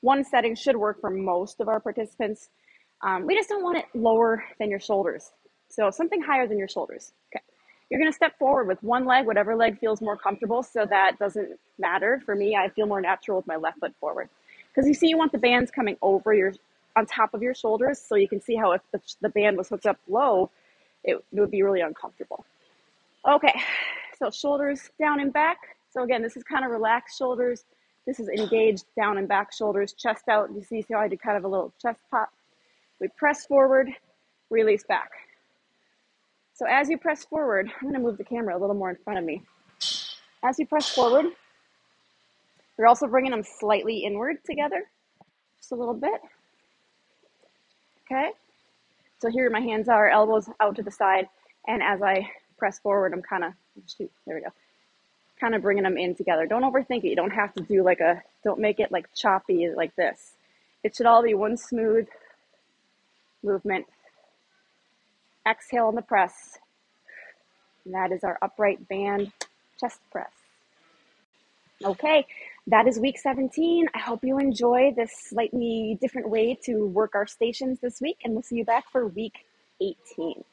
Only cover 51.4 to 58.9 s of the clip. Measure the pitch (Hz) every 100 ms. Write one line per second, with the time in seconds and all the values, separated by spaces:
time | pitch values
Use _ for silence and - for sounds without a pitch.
51.4 | _ _ - 220 160 196 196 190 202 -
52.4 | _ _ 208 196 208 202 190 185 180 196
53.4 | 170 - _ - 180 - 180 _ - 160
54.4 | - _ _ _ _ _ _ _ _ _
55.4 | 233 220 180 202 190 185 180 180 196 165
56.4 | 160 226 262 254 262 247 196 - 180 220
57.4 | 202 - - 202 185 180 165 175 - _
58.4 | 214 196 214 202 214